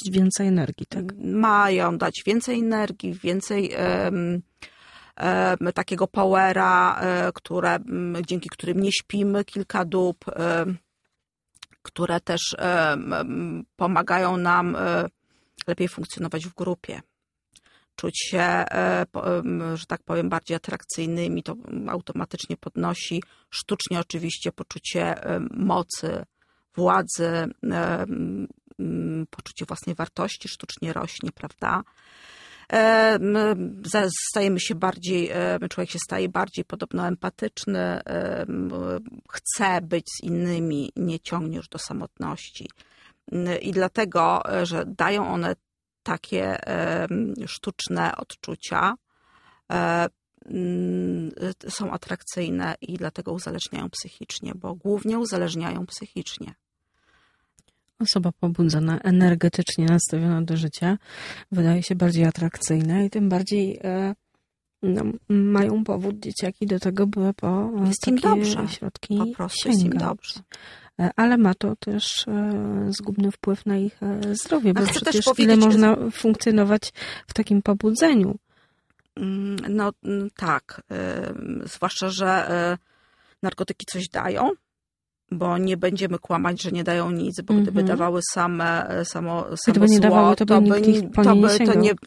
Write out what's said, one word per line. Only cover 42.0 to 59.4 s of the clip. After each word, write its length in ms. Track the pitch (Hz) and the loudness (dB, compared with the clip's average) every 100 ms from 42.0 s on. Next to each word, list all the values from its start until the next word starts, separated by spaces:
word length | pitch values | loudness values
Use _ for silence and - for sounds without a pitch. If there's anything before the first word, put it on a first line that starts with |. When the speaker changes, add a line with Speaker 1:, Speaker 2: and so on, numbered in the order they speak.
| 170 - 165 175 - - - - _ _ _ _ - | -10 -10 -10 -10 -14 -18 -18 -20 _ _ _ _ -8
Speaker 2:
N-, 280 | 175 175 175 | -4 -2 -4
i 100 | - | -2
dlatego, 800 | 185 185 - 208 175 165 180 - | 0 0 0 -2 2 2 2 0
e, 120 | 190 175 | -2 -2
że 200 | 165 175 | -4 -6
dają 420 | 196 175 208 185 | -2 0 0 -2
one 280 | 180 170 180 _ _ _ _ | -4 -4 -6 _ _ _ _
takie, 640 | - 165 - 185 190 - - | -8 -8 -6 -4 -4 -6 -6
em, 640 | 180 170 170 170 180 220 220 180 | -4 -4 -4 -4 -4 -4 -6 -10
sztuczne 720 | - - - - 175 170 - | -10 -10 -10 -6 -4 -2 -4
odczucia, 800 | - - - 165 - 175 190 247 _ _ _ _ _ _ - | -12 -14 -14 -12 -6 -2 -2 -2 _ _ _ _ _ _ -6
e, 360 | 180 170 170 170 - _ _ - | -2 0 0 -2 -6 _ _ -10
mm, 840 | 185 180 180 180 180 180 175 160 - 185 185 - | -6 -4 -2 -2 -2 -2 -4 -6 -8 -10 -10 -12
są 220 | - 202 | -8 -6
atrakcyjne 840 | - - 180 - - 170 175 175 - | -8 -8 -12 -8 -6 -4 -4 -4 -8
i 160 | - 185 | -10 -8
dlatego 360 | 160 - 180 | -8 -8 -8
uzależniają 560 | 175 - 170 - 156 175 | -8 -8 -10 -8 -8 -10
psychicznie, 640 | - - - - - - 185 | -10 -14 -14 -14 -12 -10 -10
bo 200 | 185 180 | -12 -8
głównie 440 | 196 202 220 226 | -4 -2 -2 -2
uzależniają 640 | 226 190 170 160 170 175 180 | -2 -2 -4 -4 -6 -6 -8
psychicznie. 680 | - 208 - 175 - - - _ _ _ _ _ _ _ _ _ _ _ _ _ - | -12 -12 -12 -12 -12 -14 -16 _ _ _ _ _ _ _ _ _ _ _ _ _ -4
Speaker 1:
Osoba 320 | 220 196 175 - | 0 2 0 0
pobudzona, 600 | 175 170 170 156 160 165 | -2 2 2 4 2 0
energetycznie 840 | 190 180 180 170 | 4 6 8 6